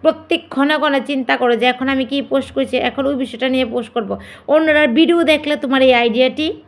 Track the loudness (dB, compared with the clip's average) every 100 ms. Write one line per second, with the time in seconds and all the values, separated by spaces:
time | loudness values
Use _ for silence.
0 | 0 -2 -4 -6 -4 -2 0 0 0 -2
1 | -2 -4 -2 0 0 2 0 0 -2 -2
2 | -2 -4 -2 -4 -2 -4 -2 -2 -2 -2
3 | -4 -2 -6 -4 -2 -2 -2 -4 -4 -6
4 | -6 -8 -10 -16 0 2 4 2 2 4
5 | 4 4 4 2 0 -4 0 4 4 4
6 | 2 2 0 0 -6 -6